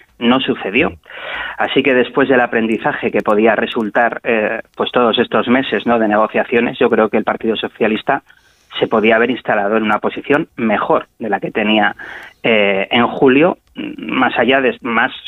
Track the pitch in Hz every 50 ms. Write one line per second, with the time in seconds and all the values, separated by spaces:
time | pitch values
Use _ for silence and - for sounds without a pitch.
0 | - _ _ - 123 117 123 135 - 139 117 - - 101 98 123 170 190 87 -
1 | _ - - - - - - - - - - - 107 104 - - - 139 127 127
2 | 120 - - 143 135 131 135 123 120 117 - 117 113 110 113 101 - 147 143 -
3 | - 110 - 110 - - 107 104 110 113 104 107 113 110 - 120 110 101 - 131
4 | 120 113 110 - - 143 117 110 107 104 113 110 - _ _ - 107 - - 127
5 | 123 113 104 131 113 - - 113 98 117 120 131 131 - 113 101 - 120 120 117
6 | 110 104 104 107 107 107 - 113 104 - 120 117 117 139 135 - 127 117 113 110
7 | 110 107 - 110 104 - 107 - - 113 107 98 - 104 - - 117 107 110 104
8 | - - 135 139 - _ _ _ _ _ _ _ _ _ - - 127 123 120 110
9 | 104 113 113 113 117 123 123 110 - - 117 107 101 101 110 110 110 107 107 104
10 | - 107 - 113 - - 139 151 - - _ - 120 110 104 - - - 160 127
11 | - - _ _ 120 107 98 98 - 117 - 113 107 107 107 107 104 101 - -
12 | - - - - - - - _ - 120 113 107 101 101 98 95 98 - 131 120
13 | 120 117 - - 143 135 127 143 160 185 - - _ _ _ - 117 - - -
14 | - - - 123 131 117 - - 123 117 135 139 131 120 110 - - 120 117 113
15 | 123 131 - - -